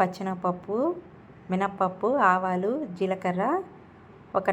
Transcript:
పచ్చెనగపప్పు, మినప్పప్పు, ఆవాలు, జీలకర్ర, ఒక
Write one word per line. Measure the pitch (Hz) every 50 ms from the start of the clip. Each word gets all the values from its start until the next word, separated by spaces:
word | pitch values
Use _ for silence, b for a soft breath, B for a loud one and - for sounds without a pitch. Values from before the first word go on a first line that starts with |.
పచ్చెనగపప్పు, | 190 180 180 - 190 190 185 180 - 180 180 180 - - 202 233 277 339 349 - - - - - - - - - - -
మినప్పప్పు, | 185 185 196 196 196 - 190 185 185 - - 233 277 277 220 185
ఆవాలు, | 180 185 185 185 180 180 190 208 254 311 302 196 175 -
జీలకర్ర, | 190 185 190 185 - 185 175 180 202 254 330 381 370 - - - - - - - - - - - - - - 190
ఒక | 190 202